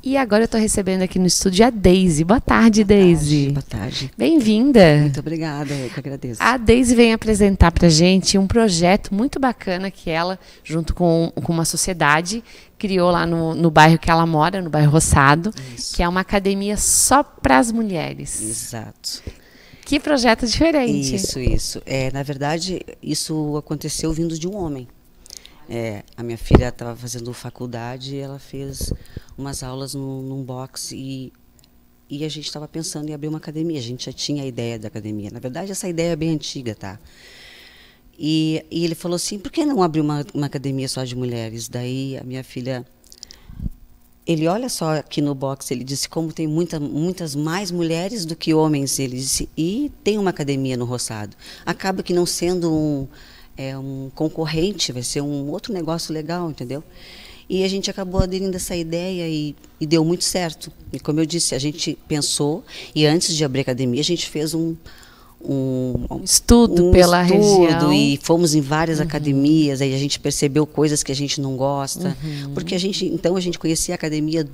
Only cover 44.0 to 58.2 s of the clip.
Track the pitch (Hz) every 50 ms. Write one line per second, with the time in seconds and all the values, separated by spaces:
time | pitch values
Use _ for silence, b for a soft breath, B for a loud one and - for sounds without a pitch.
44 | _ _ _ _ _ - 170 156 156 165 180 220 254 254 - - 170 160 156 151
45 | - - - - 147 143 143 135 139 135 139 - - - 139 123 120 131 139 135
46 | - - - 165 165 160 156 - 160 156 151 160 180 170 175 156 147 143 - 143
47 | 156 180 180 180 175 160 135 143 151 160 165 190 214 180 175 175 170 160 165 165
48 | 175 196 240 226 170 160 165 160 - 165 160 156 156 156 151 143 139 131 - -
49 | 135 131 123 127 135 135 - - 139 - - - 156 170 202 247 294 277 - -
50 | - 202 214 214 202 185 170 - 151 139 139 135 135 131 127 120 120 117 123 120
51 | - - 113 107 104 101 - B B B B B B - 175 - - 190 190 190
52 | 185 - 185 175 175 170 - - 175 175 185 180 170 165 156 156 156 151 147 139
53 | 135 135 b b b b b b b b - - 135 135 135 135 135 135 135 135
54 | 135 135 - - 160 160 160 - 160 156 156 160 165 202 208 175 - - 123 123
55 | 123 - - 147 143 143 147 143 139 143 160 196 - - 220 180 160 156 165 165
56 | - - 156 156 156 156 170 180 175 165 139 - 135 120 131 147 156 B B B
57 | B B B B B B B B B B 185 185 190 190 190 196 196 - 190 -
58 | 196 185 180 190